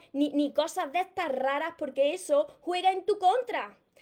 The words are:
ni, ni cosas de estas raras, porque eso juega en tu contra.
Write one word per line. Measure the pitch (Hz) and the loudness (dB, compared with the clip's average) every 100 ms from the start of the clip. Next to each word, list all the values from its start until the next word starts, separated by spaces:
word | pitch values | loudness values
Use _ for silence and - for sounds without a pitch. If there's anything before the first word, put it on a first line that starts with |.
| - | -6
ni, | 277 294 | -2 0
ni | 294 285 | 0 0
cosas | 294 320 381 302 | 0 -2 -2 -2
de | 339 | -2
estas | 370 - 320 | -2 -4 -4
raras, | 247 269 285 330 - | -2 0 0 -4 -6
porque | - 269 285 | -4 0 0
eso | 349 - 285 302 - | 0 0 2 0 -4
juega | 320 359 370 | -4 0 0
en | 381 370 | 0 0
tu | 415 | 2
contra. | 370 494 480 330 208 - _ _ | 4 2 0 -4 -6 -12 _ _